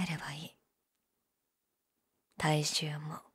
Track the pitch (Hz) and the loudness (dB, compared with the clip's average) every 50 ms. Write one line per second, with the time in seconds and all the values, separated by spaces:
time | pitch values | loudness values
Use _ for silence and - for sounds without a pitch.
0 | 185 175 165 151 - - 143 151 160 - - _ _ _ _ _ _ _ _ _ | 2 2 0 -2 -4 -6 -8 -8 -10 -12 -14 _ _ _ _ _ _ _ _ _
1 | _ _ _ _ _ _ _ _ _ _ _ _ _ _ _ _ _ _ _ _ | _ _ _ _ _ _ _ _ _ _ _ _ _ _ _ _ _ _ _ _
2 | _ _ _ _ _ _ _ - - 156 156 151 147 147 - - 160 151 147 151 | _ _ _ _ _ _ _ 0 4 4 4 6 4 2 0 0 0 -2 -2 -4
3 | 151 156 160 - - - _ | -6 -6 -8 -10 -12 -16 _